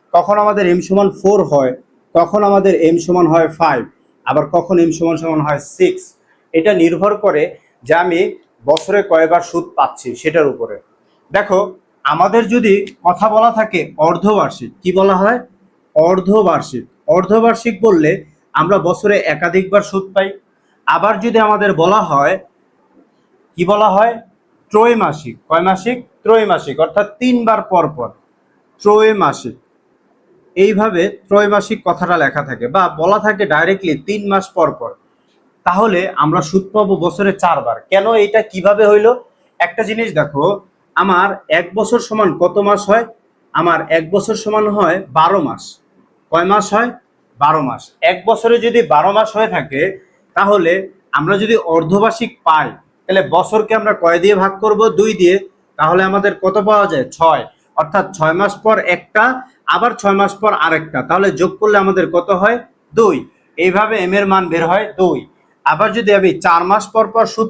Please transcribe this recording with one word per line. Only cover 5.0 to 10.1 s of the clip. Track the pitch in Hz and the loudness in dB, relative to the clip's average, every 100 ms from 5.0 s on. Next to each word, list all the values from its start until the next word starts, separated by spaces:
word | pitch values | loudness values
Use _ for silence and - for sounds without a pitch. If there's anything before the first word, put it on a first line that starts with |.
| 165 160 | -4 -4
সমান | 165 156 | -4 -4
হয় | 151 143 - - | -2 -4 -8 -2
সিক্স, | 180 185 - _ _ _ _ | 0 -2 -12 _ _ _ _
এটা | 165 185 | 0 0
নির্ভর | 185 165 165 202 208 | 2 2 2 0 0
করে | 202 147 175 - _ _ | 0 0 -2 -6 _ _
যে | 120 165 | -2 0
আমি | 180 170 208 - _ _ 117 | 0 0 -2 -6 _ _ -2
বছরে | 160 - 202 196 | -2 0 -2 2
কয়বার | 160 160 170 - | 2 2 0 -2
সুদ | 170 170 - | -6 -6 -4
পাচ্ছি | 135 - 127 | -4 -4 -12